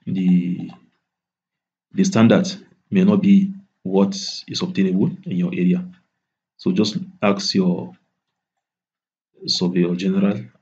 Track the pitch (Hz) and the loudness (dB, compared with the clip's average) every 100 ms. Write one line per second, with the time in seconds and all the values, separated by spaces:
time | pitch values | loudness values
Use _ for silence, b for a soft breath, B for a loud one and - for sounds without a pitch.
0 | - 95 90 90 87 - - - _ _ | -8 -2 2 2 2 -6 -8 -14 _ _
1 | _ _ _ _ _ _ _ _ _ 98 | _ _ _ _ _ _ _ _ _ -2
2 | 92 120 113 101 - - - _ - 95 | 0 4 4 4 2 -8 -18 _ -4 0
3 | 98 101 98 98 95 - - _ 95 98 | 2 2 6 4 4 -6 -18 _ -2 0
4 | 98 - - - - 104 92 92 95 92 | 0 -2 -12 -14 -10 -8 -6 -2 0 2
5 | 147 - - 90 - - 90 - - - | 0 -4 -8 -4 -4 0 0 0 -4 -16
6 | _ _ _ _ _ _ - 92 107 - | _ _ _ _ _ _ -2 0 -2 -2
7 | - - 101 98 - 98 90 87 - - | -10 -4 -2 -2 -2 0 0 -2 -6 -18
8 | _ _ _ _ _ _ _ _ _ _ | _ _ _ _ _ _ _ _ _ _
9 | _ _ _ _ 190 - 90 90 87 90 | _ _ _ _ -6 -2 -2 0 0 0
10 | 95 98 101 104 - _ | -2 0 0 -2 -10 _